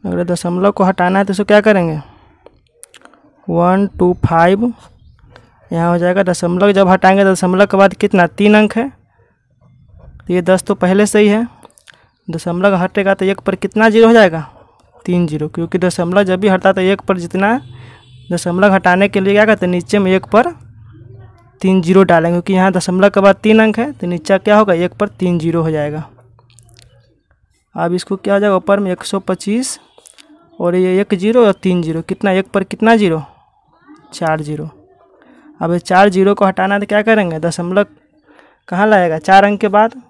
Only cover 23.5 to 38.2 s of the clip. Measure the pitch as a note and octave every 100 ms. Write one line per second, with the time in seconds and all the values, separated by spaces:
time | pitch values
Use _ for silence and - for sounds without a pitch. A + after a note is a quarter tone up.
23.5 | A3 A3 G#3+ B3+ D4 F3+ F3 D#3 F#3+ G3+
24.5 | G#3 G#3+ E3+ F3 - G3+ - F3+ F3 D#3+
25.5 | E3 D#3+ D#3 D3 D3+ D#3 _ _ _ _
26.5 | _ _ _ - _ _ _ _ _ _
27.5 | _ _ - E3+ F3 - G3 - G3+ G#3
28.5 | F#3+ - G3+ G3 F3+ - G3 - F#3 -
29.5 | A3 C4 - _ _ - _ _ - _
30.5 | _ F3 F3+ F#3 F#3 G3+ G3 G3+ A#3+ A3+
31.5 | F#3+ F#3+ F3+ D#3+ D#3+ D#3+ F#3 G3+ F#3 F#3+
32.5 | G3+ G3 - A3 A3+ G3+ D#3+ C#3+ _ _
33.5 | _ _ _ _ - _ - E3+ D#3 D3
34.5 | D3+ D#3 - _ _ _ _ _ _ -
35.5 | - E3+ F3 - F#3 G3+ F#3 F#3+ G3+ G3
36.5 | F#3+ F#3+ G3+ G3+ G#3 G#3+ A3 F#3 D#3+ E3
37.5 | E3 F3 F#3 G3+ _ _ _